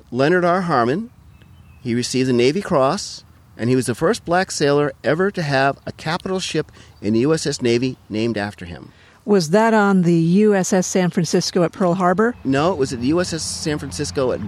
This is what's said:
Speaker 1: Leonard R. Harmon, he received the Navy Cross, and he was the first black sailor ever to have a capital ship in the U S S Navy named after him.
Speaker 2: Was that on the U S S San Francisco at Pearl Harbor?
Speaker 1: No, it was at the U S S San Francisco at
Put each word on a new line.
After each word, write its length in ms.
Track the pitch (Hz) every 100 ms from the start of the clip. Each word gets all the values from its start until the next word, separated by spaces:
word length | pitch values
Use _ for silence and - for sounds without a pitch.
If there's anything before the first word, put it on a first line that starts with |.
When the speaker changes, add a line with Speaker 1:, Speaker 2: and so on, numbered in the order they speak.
| -
Speaker 1:
Leonard 340 | 120 143 180
R. 180 | 175 185
Harmon, 480 | 175 135 117 165 233 - - - - - - -
he 120 | 123
received 340 | 120 120 127 131
the 40 |
Navy 280 | 120 127 175
Cross, 640 | - 156 131 190 - - - - - -
and 140 | 117
he 60 | 131
was 100 | 123
the 80 |
first 300 | 117 170 240
black 260 | - 175 190
sailor 420 | - 143 143 147 -
ever 260 | 110 156 196
to 120 | 190
have 360 | 147 135 139 135 -
a 60 |
capital 480 | - 165 175 190 185
ship 320 | - 156 - - - -
in 120 | 101
the 80 | 113
U 120 | 139
S 140 | 160 147
S 160 | 143
Navy 340 | 123 120 127 - -
named 280 | 107 117 107
after 280 | 104 -
him. 260 | 87 73 - - - _
Speaker 2:
Was 260 | - 202 151
that 220 | 208 226
on 300 | 220 202 190
the 120 | 170
U 400 | 170 165 190 214
S 180 | 196 175
S 140 | 190 -
San 240 | 190 180
Francisco 520 | - 160 185 - 190
at 80 | 170
Pearl 220 | - 180
Harbor? 400 | 180 180 185 233 247
Speaker 1:
No, 300 | 131 135 165
it 60 | 170
was 140 | 131
at 80 | 131
the 60 | 123
U 120 | 170
S 120 | 175
S 100 | 160
San 360 | - - 160 147
Francisco 540 | 139 - 147 147 127
at 80 | 92